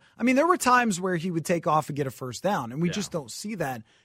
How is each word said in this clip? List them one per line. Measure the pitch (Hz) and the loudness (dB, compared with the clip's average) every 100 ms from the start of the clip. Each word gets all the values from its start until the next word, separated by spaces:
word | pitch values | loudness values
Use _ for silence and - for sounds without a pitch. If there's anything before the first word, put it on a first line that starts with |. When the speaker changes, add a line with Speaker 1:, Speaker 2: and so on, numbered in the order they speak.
| _ - | _ -2
Speaker 1:
I | |
mean, | 240 254 | 2 4
there | 330 | 4
were | 349 | 4
times | 254 247 240 170 | 4 4 4 0
where | 185 180 | 0 -2
he | 180 | -2
would | 165 | -2
take | 151 175 165 | 0 0 2
off | 156 147 | 2 2
and | 135 | -2
get | 131 | -4
a | |
first | - 127 113 | -6 -10 -4
down, | 185 196 117 | -2 -2 -2
and | 135 | -2
we | 170 | -2
Speaker 2:
Yeah. | |
Speaker 1:
just | 214 196 | -2 -6
don't | 175 120 | -8 -8
see | - 208 214 | -12 -10 -6
that. | 143 127 - _ | -6 -6 -12 _